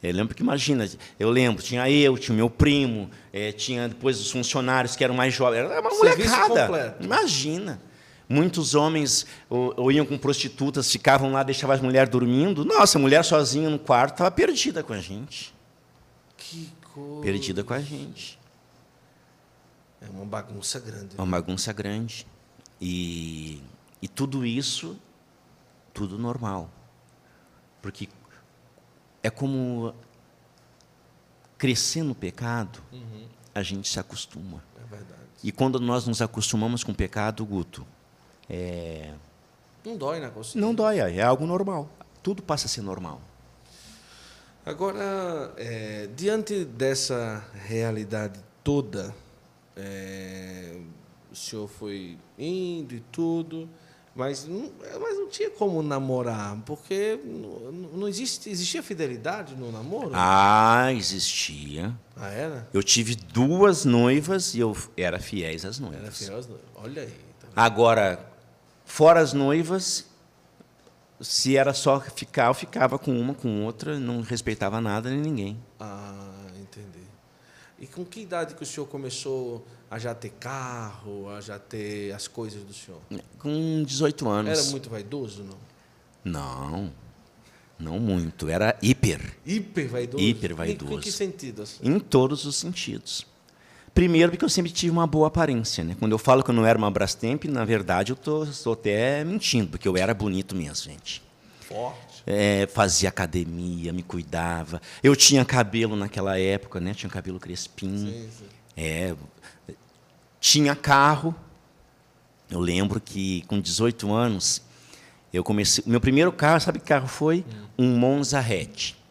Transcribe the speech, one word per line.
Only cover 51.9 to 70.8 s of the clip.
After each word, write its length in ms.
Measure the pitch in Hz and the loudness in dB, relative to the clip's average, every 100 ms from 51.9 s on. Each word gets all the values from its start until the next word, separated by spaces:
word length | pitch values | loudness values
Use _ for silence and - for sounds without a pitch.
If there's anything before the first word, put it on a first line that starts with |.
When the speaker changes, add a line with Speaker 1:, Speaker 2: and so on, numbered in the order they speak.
| 101 92 85 - _ | -10 -12 -16 -20 _
Speaker 2:
indo 580 | 143 185 180 170 139 120 | -6 -6 -6 -8 -10 -12
e 40 | 117 | -14
tudo, 580 | - 165 165 165 160 160 - - _ _ 127 | -6 -2 -2 -6 -10 -14 -18 -20 _ _ -8
mas 320 | 131 135 147 | -6 -6 -8
não, 240 | 185 277 - - - | -10 -10 -14 -14 -8
mas 180 | 453 403 | -6 -6
não 100 | 392 | -6
tinha 240 | - 415 | -6 -6
como 320 | 415 202 170 | -2 -2 0
namorar, 720 | 151 139 135 127 120 110 104 104 110 | -2 -2 -2 -2 -2 -4 -6 -8 -10
porque 540 | 147 - 190 208 220 | -12 -6 -4 -2 -4
não, 480 | - - 107 90 117 | -8 -12 -12 -12 -14
não 360 | 170 180 165 208 | -14 -12 -6 -4
existe, 420 | 190 254 - - | -4 -6 -8 -8
existia 320 | 190 175 330 | -6 -4 -6
fidelidade 760 | - 190 151 120 123 202 165 131 | -8 -6 -6 -4 -6 -8 -10 -12
no 160 | 123 | -10
namoro? 400 | 113 123 208 233 | -10 -8 -6 -4
Speaker 1:
Ah, 760 | 87 90 95 98 107 110 117 127 | 0 6 8 10 10 8 8 6
existia. 1000 | 127 87 95 - - - 73 71 73 95 120 - - | 2 -2 -4 -4 -2 -4 -6 -10 -8 -8 -8 -14 -16
Speaker 2:
Ah, 140 | 104 | -12
era? 380 | 104 156 143 110 | -8 -8 -10 -4
Speaker 1:
Eu 80 | 98 | -2
tive 340 | 98 - 113 117 | 2 2 2 -4
duas 720 | - 110 131 180 202 180 143 | -4 2 4 8 6 6 4
noivas 720 | 120 120 139 151 190 180 117 | 6 6 4 2 -2 -2 0
e 40 | |
eu 140 | 113 | 0
f-, 160 | 104 - - | 0 -10 -4
era 220 | 90 87 | -2 -2
fiéis 440 | - 104 80 80 90 | -6 -6 -4 -6 -8
às 120 | 120 | -10
noivas. 240 | 127 78 | -10 -12
Speaker 2:
Era 80 | 104 | -12
fiel 260 | - 101 104 | -12 -12 -12
às 80 | 127 | -12
noivas. 180 | 104 - - | -18 -20 -18
Olha 260 | 110 147 | -14 -12
aí, 60 | 123 | -14
tá 380 | - - - - | -16 -20 -20 -10
vendo? 60 | - | 6
Speaker 1:
Agora, 720 | 117 107 117 113 98 87 - - - _ _ _ - | 6 8 6 8 4 2 -8 -20 -20 _ _ _ -16
fora 340 | - 156 170 | 6 8 10
as 140 | 151 | 8
noivas, 720 | 139 139 151 160 190 185 - - _ _ _ _ _ - _ | 4 2 2 2 -2 -2 -6 -8 _ _ _ _ _ -20 _